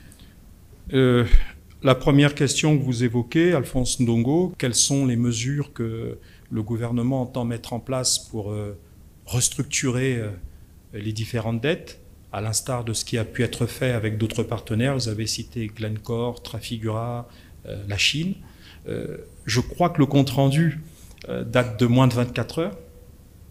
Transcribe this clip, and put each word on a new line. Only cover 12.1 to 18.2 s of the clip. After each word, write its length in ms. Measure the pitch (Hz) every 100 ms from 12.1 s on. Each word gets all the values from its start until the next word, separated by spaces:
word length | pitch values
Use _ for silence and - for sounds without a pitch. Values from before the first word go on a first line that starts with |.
| - -
à 80 | 101
l'instar 440 | 107 107 - 123
de 100 | 117
ce 120 | 107 -
qui 120 | 120
a 80 | 113
pu 180 | -
être 220 | 113 - 120
fait 280 | - 131
avec 260 | 120 110 107
d'autres 240 | 110 120
partenaires ? 500 | 107 - - 107 131
Vous 160 | 135 117
avez 160 | 107 107
cité 460 | - 113 120 107 107
Glencore, 680 | 110 107 - 117 120 117
Trafigura, 840 | - 110 - 117 110 110 117 120 120 - - - -
euh, 160 | 104 98
la 100 | 101
Chine. 380 | - 143